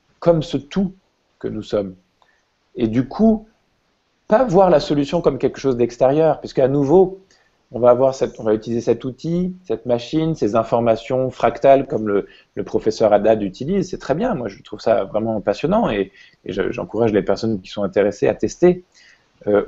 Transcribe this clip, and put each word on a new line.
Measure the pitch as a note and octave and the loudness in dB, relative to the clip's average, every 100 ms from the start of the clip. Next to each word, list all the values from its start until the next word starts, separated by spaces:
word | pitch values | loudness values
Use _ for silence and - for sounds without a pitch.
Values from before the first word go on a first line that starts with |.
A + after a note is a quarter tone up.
| _ _ | _ _
comme | E3+ E3 | 0 0
ce | - C#3 | 0 -6
tout | - F#3+ F#3 - _ _ _ _ | -4 -4 -4 -6 _ _ _ _
que | A#2 | -10
nous | G#2+ | -10
sommes. | G#2 G#2+ G2 F2+ _ _ _ _ _ _ _ - | -4 -4 -4 -10 _ _ _ _ _ _ _ -4
Et | A2+ | -2
du | A#2 B2+ | -2 -4
coup, | - A3 G#3+ - _ _ _ _ _ _ _ _ | 2 2 2 -4 _ _ _ _ _ _ _ _
pas | A3 | 0
voir | B3+ F3 F#3+ | 4 4 6
la | D3+ | 4
solution | - D3 C#3 F3 | 2 -2 0 0
comme | E3 C3 | -2 0
quelque | C3 - | -4 -2
chose | C3+ A#2+ | -2 0
d'extérieur, | A#2 - C3 D3 D#3+ - | -2 2 2 4 2 0
puisque | A2 - | -4 0
à | C3 | 0
nouveau, | C#3+ C#3 F3 F#3 F#3+ _ _ _ _ _ | 2 4 4 4 0 _ _ _ _ _
on | A2 | 2
va | B2 | 4
avoir | B2 C3+ | 6 2
cette, | C3 A#2+ - | 0 -6 -4
on | |
va | A2 | -2
utiliser | A2 A#2+ A#2 | -2 -2 -4
cet | B2+ A#2 | -2 -2
outil, | C3 A#2+ D#3 F3 F3+ F3+ | -4 -8 -6 -4 -4 -6
cette | - A2 B2 | -8 -8 -2
machine, | A#2+ - D#3 D#3+ | -4 -2 -2 -2
ces | D#3 A2 A2+ | -2 0 0
informations | A2 A#2+ A#2+ A2 - C3 C3 | 0 0 2 0 -2 -4 -4
fractales | - A#2 - C#3 C3+ C3 | -2 -2 2 4 4 2
comme | A2 G#2+ | -4 -2
le, | G2+ - - _ | -2 -2 -12 _
le | - | -12
professeur | G2 G#2+ A2 - A2 | -6 -2 -2 2 4
Haddad | G#2 A2 A2 | 4 4 2
utilise. | G2+ - C3+ G3 D3+ | -2 -6 -4 -4 -4
C'est | - | -8
très | - | -4
bien, | D3 B3+ | -4 -2
moi | E3 A2+ | -4 -6
je | G2 | -10
trouve | - G#2 | -16 -6
ça | - G#2+ | 0 0
vraiment | G2 G#2+ A2+ A2 | 0 -4 -2 -2
passionnant | G#2 G2+ D3 G#3 F#3 | -4 -4 0 0 0
et, | G#2 F#2+ - - _ | -2 -4 -8 -20 _
et | - | -10
je, | G2 F#2+ | -4 -4
j'encourage | F#2+ G2 G#2+ A2+ | -4 -6 0 2
les | G2+ | 2
personnes | F#2 G2 A2+ G#2 | 0 -2 -2 -4
qui | F2+ | -8
sont | - | -8
intéressées | G2+ G#2 G2+ G2 B2 | -2 0 0 0 -2
à | |
tester. | - G#2 - F3+ F3+ - _ - _ _ _ G#2 | 0 -6 2 2 2 -6 _ -20 _ _ _ 0
Euh, | G#2 | 0